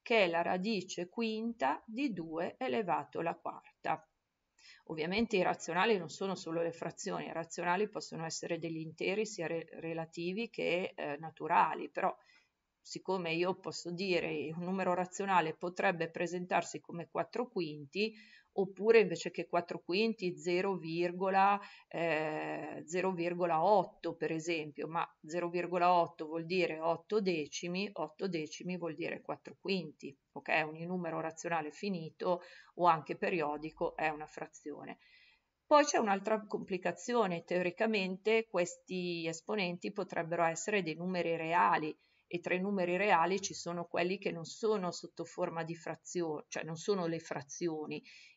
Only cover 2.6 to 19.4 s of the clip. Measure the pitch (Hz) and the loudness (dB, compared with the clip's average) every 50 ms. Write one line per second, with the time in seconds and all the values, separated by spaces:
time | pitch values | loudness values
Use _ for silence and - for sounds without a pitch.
2.6 | 254 262 247 240 214 175 156 151 143 - - 175 165 165 - - - 151 - - | -2 0 0 0 0 2 0 0 -2 -4 -4 -4 -2 -2 -4 -4 -6 -10 -10 -10
3.6 | - - - _ - - 160 - - _ _ _ _ _ _ _ _ _ _ _ | -14 -20 -16 _ -4 -4 -4 -4 -6 _ _ _ _ _ _ _ _ _ _ _
4.6 | - - - - _ - 160 160 151 170 190 214 233 220 - 185 180 165 165 - | -20 -20 -20 -18 _ -8 -6 -4 -2 0 0 0 0 2 2 2 4 2 2 0
5.6 | - - 160 175 196 226 220 185 165 151 - - 196 196 185 180 - 165 160 170 | -2 -2 0 2 4 4 4 2 0 -4 -6 -4 -4 -4 -4 -4 -4 -4 -2 0
6.6 | 170 165 165 - - 165 - - - 196 175 165 147 - - 165 170 - - - | 0 -2 -2 -4 -6 -8 -6 -6 -6 -4 -4 -4 -4 -4 -6 -6 -6 -6 -6 -2
7.6 | 170 175 180 185 208 208 - 160 - - 165 160 165 160 - - - 160 170 165 | 0 2 2 2 2 0 -2 -6 -8 -8 -8 -6 -6 -6 -6 -6 -4 -4 -4 -2
8.6 | 160 165 165 160 160 160 160 - 175 180 190 208 226 214 - - 165 156 170 165 | -4 -4 -6 -6 -8 -8 -8 -4 -2 -2 0 0 -2 -2 -4 -4 -4 -2 -2 -4
9.6 | 160 - - - 160 165 165 165 160 160 - 170 170 175 185 214 233 214 - - | -6 -8 -12 -10 -8 -6 -6 -6 -6 -6 -8 -6 -6 -4 -4 -4 -4 -6 -4 -2
10.6 | 170 170 165 175 190 - - - 151 147 143 160 165 160 - - 147 156 170 175 | 0 0 2 0 0 -2 -4 -6 -6 -6 -6 -6 -8 -10 -10 -8 -2 2 4 4
11.6 | 170 160 156 - 151 147 - - 190 180 - - _ _ _ _ _ _ _ _ | 4 4 2 -2 -6 -8 -4 0 0 0 0 -2 _ _ _ _ _ _ _ _
12.6 | _ _ _ _ - - - - - - 185 190 170 165 160 165 175 180 180 185 | _ _ _ _ -16 -12 -12 -8 -4 -2 -2 -2 0 0 0 2 2 2 0 -2
13.6 | - 160 156 - - 170 175 170 202 190 175 165 - 160 156 151 135 151 160 170 | -4 -8 -8 -8 -6 -6 -4 -2 0 2 2 2 2 0 0 -2 -2 -4 -4 -4
14.6 | 175 180 190 190 185 180 175 180 180 180 - - 202 196 190 175 160 160 156 - | -4 -2 -2 0 2 2 2 2 0 -2 -2 -4 0 2 4 4 4 2 0 -4
15.6 | - 175 180 - 190 196 185 165 165 165 - - 180 175 175 180 180 180 190 175 | -6 -6 -2 2 2 2 2 2 0 -2 -2 -2 -2 -2 -2 -4 -2 0 2 2
16.6 | 170 - - 151 - - 170 170 160 - - 170 165 - - 226 247 247 - 196 | 2 0 -4 -12 -10 -10 -10 -8 -8 -4 -2 -2 -2 -2 -2 -4 -4 -2 -2 -2
17.6 | 170 151 151 147 147 143 - 190 214 220 220 - - - - - - _ - - | -2 -2 -4 -8 -10 -6 -2 -2 0 -2 -2 -6 -16 -20 -20 -20 -20 _ -2 -2
18.6 | 196 190 196 - 196 220 226 226 202 180 170 160 - 175 - - | -2 -2 -2 2 6 8 8 8 8 6 4 -2 -4 -4 -4 -6